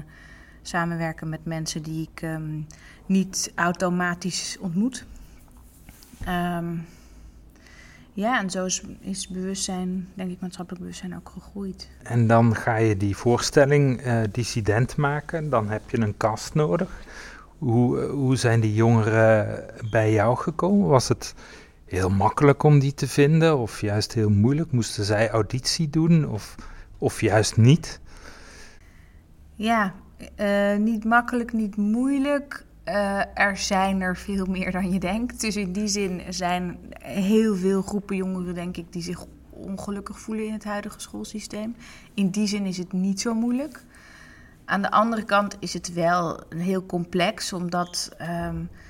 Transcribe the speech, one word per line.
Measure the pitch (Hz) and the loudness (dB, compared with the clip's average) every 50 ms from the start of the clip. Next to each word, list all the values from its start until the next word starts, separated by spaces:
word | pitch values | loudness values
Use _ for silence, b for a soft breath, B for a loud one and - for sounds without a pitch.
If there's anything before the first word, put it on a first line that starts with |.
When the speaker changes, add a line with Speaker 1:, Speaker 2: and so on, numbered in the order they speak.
| 151 156 B B B B B B B B B B | -12 -14 B B B B B B B B B B
Speaker 1:
samenwerken | B - - 180 170 170 170 165 165 165 160 - - 160 | B -6 -4 -2 -2 -2 -2 -2 -4 -4 -4 -6 -8 -8
met | 156 156 156 | -8 -8 -8
mensen | 165 165 160 160 160 - 165 151 | -6 -6 -6 -6 -6 -6 -8 -8
die | 160 156 160 160 156 | -8 -6 -6 -8 -8
ik, | - - | -10 -10
ehm, | - 160 160 160 160 156 156 156 156 151 B B B B B B B | -8 -6 -6 -6 -6 -6 -6 -8 -8 -10 B B B B B B B
niet | - 190 190 185 190 - - - - - | 0 2 2 2 0 -2 -6 -6 -6 -2
automatisch | - 175 175 180 170 190 180 175 180 180 175 175 175 - 185 160 - - - - - | 0 0 0 0 0 -2 -2 0 0 -2 -2 -4 -4 -6 -6 -6 -6 -8 -8 -10 -8
ontmoet. | - 190 165 185 214 254 262 - - - b b b b b b b b - - - - - - - - - - - - - - - | -8 -4 -2 0 0 0 -2 -6 -14 -16 b b b b b b b b -20 -20 -20 -20 -20 -20 -20 -20 -20 -20 -20 -20 -16 -10 -6
Ehm, | 185 180 175 175 175 175 170 170 170 170 165 165 B B B B B B B B B B B B - B B B B B B B B B B B B B 196 | -4 -4 -2 -2 -2 -2 -4 -4 -4 -6 -6 -8 B B B B B B B B B B B B -20 B B B B B B B B B B B B B -4
ja, | 196 226 254 240 | -2 0 0 0
en | 196 185 | -2 -2
zo | 185 190 185 | -4 -4 -4
is, | 185 180 - - - - - | -4 -4 -6 -8 -10 -16 -14
is | - 190 190 190 - - | -10 -10 -8 -8 -8 -10
bewustzijn, | 185 185 185 190 196 190 - - 190 180 185 180 185 190 180 185 - | -8 -8 -6 -6 -6 -6 -6 -6 -6 -4 -4 -4 -4 -6 -8 -10 -10
denk | 196 185 185 | -10 -10 -8
ik, | 180 180 | -8 -8
maatschappelijk | - 185 - - 180 175 185 180 180 | -10 -12 -10 -10 -12 -12 -12 -12 -12
bewustzijn | 180 180 - - 185 175 | -14 -14 -12 -12 -12 -12
ook | 175 175 - | -12 -14 -16
gegroeid. | - 190 - - - 202 196 190 185 - - - - - - | -18 -18 -18 -16 -12 -10 -10 -10 -10 -12 -14 -20 -20 -18 -10
Speaker 2:
En | - 117 123 117 110 | -2 2 2 4 6
dan | 117 113 117 117 110 | 6 6 6 6 4
ga | 107 - - 113 | 2 0 0 2
je | 110 113 113 107 95 | 2 2 2 2 2
die | 101 101 95 - | 0 -2 -2 0
voorstelling, | - 120 123 120 - - - 156 143 131 147 147 143 135 127 113 | 2 2 2 2 2 2 4 6 6 6 6 4 4 4 2 0
eh, | - 127 120 117 113 104 | -2 0 0 2 0 0
dissident | 98 123 117 - - 123 107 98 101 110 127 - - | 0 -2 -4 -2 -2 -4 0 2 2 2 2 0 0
maken. | - 147 139 143 147 143 - - 165 151 151 | -2 -2 0 0 -2 -6 -6 -6 -6 -4 0
Dan | 135 117 107 101 | 0 0 0 0
heb | 107 107 - - | -4 -4 -6 -4
je | - 117 | -2 0
een | 113 104 101 - | 0 0 0 0
cast | - 110 110 113 - - - | 0 0 0 -2 -6 -4 0
nodig. | 160 151 156 175 175 185 180 B B B B B B B B B B B B B - | 0 2 2 2 0 -2 -2 B B B B B B B B B B B B B -6
Hoe, | - 123 113 120 123 123 139 135 | -2 2 4 4 4 4 2 0
eh, | 127 - | -2 -2
hoe | - 143 135 127 135 | -2 0 2 2 2
zijn | 120 123 123 113 117 | 2 4 4 4 4
die | 110 110 104 | 4 2 4
jongeren | 107 113 117 117 113 107 113 110 113 110 110 110 107 104 107 107 104 - - - - - 110 | 4 6 6 6 6 4 4 4 6 8 8 6 6 4 0 -4 -8 -10 -12 -12 -12 -8 -2
bij | 104 117 110 107 | 2 2 4 4
jou | 110 107 101 113 123 - | 4 4 4 4 2 2
gekomen? | - - 160 - - 180 202 202 202 165 | 0 -4 -4 -2 0 2 4 4 4 6
Was | 151 127 - - | 6 6 6 4
het | 185 - - - - B B B B B B B B B B | 0 -2 -4 -14 -14 B B B B B B B B B B
heel | - - 87 92 92 | -6 -2 0 2 2
makkelijk | 98 98 95 95 - - 147 143 139 - - | 2 4 4 2 4 6 6 6 6 6 6
om | 151 147 143 | 6 6 6
die | 135 139 139 | 6 4 0
te | - - 127 | -2 -6 -2
vinden | - - 143 143 156 160 160 165 156 135 | 2 4 6 6 6 6 6 4 4 2
of | 117 104 - - | 0 -2 -4 -4
juist | - 104 101 107 107 - - | -2 0 0 0 0 0 0
heel | 117 110 104 | 2 4 4
moeilijk? | 104 101 104 120 143 151 165 160 | 6 6 6 6 4 2 0 0
Moesten | - 120 110 - - - 104 | 0 0 0 0 -2 -4 0
zij | 98 110 104 110 110 | 0 2 2 2 2
auditie | 113 113 104 92 - 127 - - - - 165 151 | 2 0 0 0 -2 -4 -4 -2 -2 -2 -2 0
doen | 139 160 160 165 170 165 147 135 | 0 2 4 6 4 4 4 2
of, | 117 101 - - - B B B B B B B B - | -4 -6 -8 -10 -16 B B B B B B B B -2
of | - 131 - - | -2 -2 -2 2
juist | - 107 92 110 104 - - - | 2 4 4 4 4 4 4 6
niet? | 110 123 147 170 - - - - - B B B B B B B B B B B B B B B B B B B B B B B B B - - - - - | 8 8 8 6 4 -2 -14 -14 -16 B B B B B B B B B B B B B B B B B B B B B B B B B -20 -20 -20 -20 -12
Speaker 1:
Ja, | - 208 220 233 226 208 190 - - - - - - - - - | -6 -2 0 2 2 2 0 -2 -8 -18 -20 -20 -20 -20 -16 -8
eh, | - 214 202 202 202 202 202 208 | -2 0 2 2 4 4 2 2
niet | 208 208 220 233 214 214 | 2 2 2 0 0 0
makkelijk, | 220 233 240 240 240 247 247 233 233 - | 2 4 4 2 2 -2 -2 -2 -2 -2
niet | 220 220 208 202 | -2 -2 -2 -2
moeilijk. | - 208 208 214 233 254 269 277 277 269 285 285 285 277 285 - - - - - - - - | -2 0 0 2 2 2 2 2 2 2 2 0 0 -2 -4 -12 -14 -16 -18 -20 -16 -8 -4
Eh, | 170 208 202 196 196 196 185 - - | -2 -2 0 0 0 -2 -2 -2 -2
er | - 196 202 196 185 | 0 0 0 0 -2
zijn | - - 202 190 190 196 196 190 | -4 -2 0 2 2 2 0 0
er | 185 185 180 175 | 0 -2 -4 -4
veel | - - 202 196 185 | -6 -6 -4 -4 -2
meer | 180 190 170 185 175 | -2 -2 -2 -2 -4
dan | 180 185 190 185 | -2 -2 -2 0
je | 180 190 | -2 -2
denkt. | 170 175 190 226 240 247 240 - | -2 -2 -2 -2 -4 -6 -6 -4
Dus | - 220 190 | -4 -4 -2
in | 208 202 180 | -2 -4 -4
die | 180 202 214 214 | -4 -2 -2 -2
zin | 196 208 202 185 185 175 - - | -2 -2 -2 -2 -4 -6 -8 -8
zijn | 185 175 185 175 180 180 180 175 165 - - - - - | -8 -4 -2 -2 -2 -2 -2 -4 -8 -10 -14 -18 -18 -18
heel | - - 131 185 190 190 214 220 226 220 208 | -14 -8 -4 -2 2 4 4 4 4 4 2
veel | 185 180 190 196 190 | 0 2 2 2 2
groepen | 190 - 208 208 190 - 196 | 0 -2 -4 -6 -4 -4 -4
jongeren, | 190 190 190 185 185 180 180 180 | -4 -4 -4 -4 -6 -6 -6 -6
denk | 175 170 180 180 - | -6 -8 -8 -8 -10
ik, | 165 165 - | -12 -10 -10
die | 180 | -10
zich | 165 175 180 170 - - - - - - | -8 -8 -8 -10 -10 -16 -20 -20 -20 -20
ongelukkig | - - - - 196 185 - - 202 202 196 - 208 - | -18 -14 -10 -10 -10 -8 -6 -8 -8 -8 -8 -12 -14 -14
voelen | - - 220 214 220 | -10 -8 -6 -6 -4
in | 214 220 | -6 -6
het | 214 - | -8 -6
huidige | 214 208 202 208 208 - - | -6 -6 -6 -6 -8 -12 -14
schoolsysteem. | - - - 208 214 - - 214 208 - - 208 214 226 233 B B B B B B B B | -16 -14 -12 -12 -12 -10 -10 -12 -12 -10 -10 -8 -8 -8 -10 B B B B B B B B
In | - 196 185 | 0 0 0
die | 185 208 214 202 | 2 0 0 0
zin | 202 208 202 | 0 -2 -2
is | 190 180 175 | -4 -4 -6
het | 180 175 - | -6 -4 -2
niet | 185 185 196 196 196 | -2 0 0 0 -2
zo | - 233 226 | -2 -2 -2
moeilijk. | 220 226 240 247 254 285 311 - - - B B B B B B B B B B B B B B B B | 0 0 0 0 -2 -4 -6 -10 -16 -20 B B B B B B B B B B B B B B B B
Aan | - 175 190 | -2 -2 0
de | 196 - | 0 2
andere | - - 214 226 233 214 208 | 2 2 2 2 0 -2 -2
kant | - 202 202 208 196 - - | 0 2 2 2 0 -4 -8
is | - 175 - | -8 -8 -8
het | 180 170 - 170 | -8 -8 -6 -4
wel | 170 165 165 175 180 175 - - - - - - | 0 2 2 2 2 0 -2 -4 -8 -10 -10 -8
heel | 160 175 185 190 190 185 | -6 -2 -2 -2 -2 -2
complex, | 190 185 180 170 175 - 180 170 190 220 - - - - | -4 -4 -4 -4 -2 0 0 0 0 -2 -4 -6 -8 -6
omdat, | 175 180 175 175 175 175 175 - - - - - - | -6 -6 -4 -2 -2 -4 -4 -4 -8 -8 -8 -10 -12
ehm, | - 165 170 170 170 170 165 165 165 170 B B B B | -10 -8 -6 -6 -4 -4 -6 -6 -8 -10 B B B B